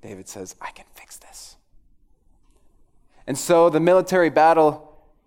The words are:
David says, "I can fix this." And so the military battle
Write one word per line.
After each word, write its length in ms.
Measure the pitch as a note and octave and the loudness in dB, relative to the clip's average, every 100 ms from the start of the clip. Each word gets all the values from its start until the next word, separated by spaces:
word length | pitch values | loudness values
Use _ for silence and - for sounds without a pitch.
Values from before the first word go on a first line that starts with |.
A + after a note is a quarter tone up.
David 260 | G#2+ G2 F#2+ | -20 -20 -18
says, 280 | G#2 F#2 - | -18 -18 -18
"I 100 | - | -20
can 140 | - _ | -20 _
fix 240 | - - - | -20 -20 -20
this." 380 | _ - - _ _ _ _ _ _ _ _ _ _ _ _ _ _ _ _ _ - | _ -20 -20 _ _ _ _ _ _ _ _ _ _ _ _ _ _ _ _ _ -12
And 120 | C#3 | -10
so 320 | - F3 E3+ | 0 2 4
the 100 | D#3 | 2
military 500 | E3+ F#3 F3+ F#3 E3 | 2 0 0 -2 0
battle 720 | C#3+ D#3 E3 D#3 C3+ - - _ _ | 2 2 4 2 -2 -16 -20 _ _